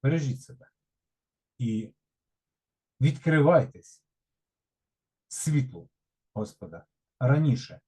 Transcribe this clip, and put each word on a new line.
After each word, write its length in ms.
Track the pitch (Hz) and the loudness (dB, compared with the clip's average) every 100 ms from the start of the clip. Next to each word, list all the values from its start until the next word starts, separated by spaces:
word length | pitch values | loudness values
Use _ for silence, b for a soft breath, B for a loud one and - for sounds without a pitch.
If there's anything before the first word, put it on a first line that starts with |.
Бережіть 400 | 131 165 143 - | 0 -2 -2 -8
себе 280 | - - - _ _ _ _ _ _ _ _ _ | -12 -20 -20 _ _ _ _ _ _ _ _ _
і 360 | 120 110 110 _ _ _ _ _ _ _ _ _ _ _ | -4 -4 -6 _ _ _ _ _ _ _ _ _ _ _
відкривайтесь 1040 | 135 - 165 156 147 170 131 - - - _ _ _ _ _ _ _ _ _ _ _ _ _ | 0 0 0 4 6 4 2 -10 -20 -20 _ _ _ _ _ _ _ _ _ _ _ _ _
світлу 640 | - - 151 131 85 - _ _ _ _ | -8 -2 0 -2 -10 -20 _ _ _ _
Господа 520 | - 107 - 80 85 _ _ _ _ | -10 -10 -10 -18 -18 _ _ _ _
раніше 600 | 127 147 156 117 - - | 2 2 2 0 -4 -18